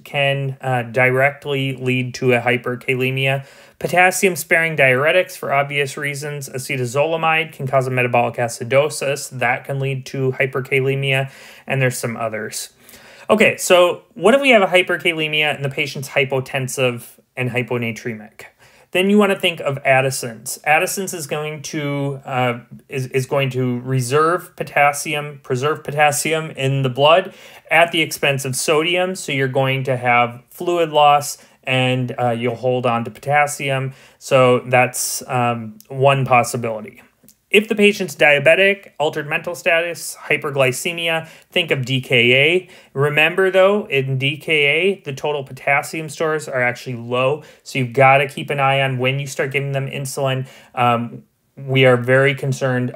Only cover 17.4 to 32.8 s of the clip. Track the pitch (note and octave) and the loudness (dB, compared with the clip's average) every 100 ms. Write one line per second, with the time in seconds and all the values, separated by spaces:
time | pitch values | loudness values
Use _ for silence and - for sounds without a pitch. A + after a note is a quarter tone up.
17.4 | B2 B2 B2 B2 A#2 G#2+ B2 G#2+ G#2+ - | -4 -4 -4 -4 -4 -6 -10 -10 -14 -20
18.4 | - _ _ _ _ F3 F#3+ G#3 G3+ F#3+ | -20 _ _ _ _ 0 4 4 4 2
19.4 | F3+ E3 D3 C3+ C#3 C3 C3+ C3 B2 A2 | -2 -2 -4 -2 2 2 2 -2 -8 -10
20.4 | - - D3 D#3 F#3 G3+ F#3 F3 C#3 D#3 | -12 -6 0 0 0 -4 -6 -8 -8 -6
21.4 | D3+ D3+ - D#3 C#3+ C#3+ C#3 C3+ C#3 B2+ | -6 -10 -8 -6 -4 -4 -4 -6 -6 -2
22.4 | B2 A#2+ - - - C#3 B2+ C3+ B2 C#3+ | -2 -2 -10 -20 -12 -8 -4 -4 0 -2
23.4 | C3+ B2+ B2+ B2 B2+ C3 B2 D3 D#3+ F3 | -2 -2 -2 -4 -2 -2 0 2 2 0
24.4 | - - D#3+ D3+ C#3+ C#3+ E3 D3 D3 C#3+ | -4 -12 -4 2 2 0 -4 -6 -8 -10
25.4 | - B2+ C#3+ D3 - C#3+ D3+ C#3 D#3 D#3+ | -6 -2 -2 -4 -4 2 2 2 -2 -2
26.4 | D#3 C3+ C3+ C#3 C3+ B2 D3 F3 F#3+ - | -4 -4 -2 0 -2 2 4 4 2 -10
27.4 | - - - D#3+ E3+ E3 D3 - D3 C3+ | -20 -16 0 2 2 2 -4 -2 -2 0
28.4 | C3+ B2+ - D3+ E3+ F3 F3+ F#3 - C3+ | -4 -4 0 0 2 0 -2 -4 -6 -2
29.4 | C3+ C3 C3 C3+ C3 B2 B2 A#2+ A#2+ A#2+ | -2 0 0 -2 -2 -2 2 2 2 -2
30.4 | _ - F3 F3 D#3+ D3+ D3 D3 C3 - | _ -8 -2 0 2 4 4 4 0 -10
31.4 | - _ - C3 B2+ B2+ B2 B2 B2 A#2 | -16 _ -4 0 0 0 -2 -2 -2 0
32.4 | A#2+ A2 B2+ B2+ | -2 -2 -2 0